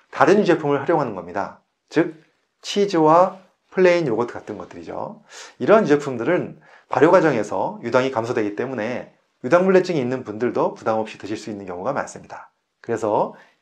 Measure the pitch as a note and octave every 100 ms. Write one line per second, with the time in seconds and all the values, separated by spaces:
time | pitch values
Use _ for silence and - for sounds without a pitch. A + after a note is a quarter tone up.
0 | _ - C#3 G3+ F3 D#3 D3 C#3+ C#3+ E3
1 | C3 F#2+ E2+ F#2 F#2 - _ _ _ D3
2 | F3 - _ _ _ _ - G3+ G3 E3+
3 | D#3 E3+ F#3 - _ _ _ - F3+ F3
4 | D3+ G#2+ A#2+ F#2 - G2+ F2+ E2+ E2 F#2
5 | A2 A3 _ - - - B2+ G#3+ E3+ C#3+
6 | C#3+ B2 A#2+ F3 A2+ - _ _ - B2+
7 | D#3 F3+ D#3+ A#2+ G2+ G2 C3 G#3+ A#2 B2+
8 | C3 A2+ A#2 A#2+ G#2 G#2 A#2+ B2+ G#2+ A2+
9 | - _ _ _ B2+ F3 F#3+ F#3 F3+ E3
10 | B2 C3 G#2+ G#2+ A#2 B2 E3+ - A#2 A2
11 | A2 - G2 A2 - G2+ F#2+ F2 G#2 C3+
12 | - - - - - _ _ _ - A2+
13 | A2 A2+ G3 - _ _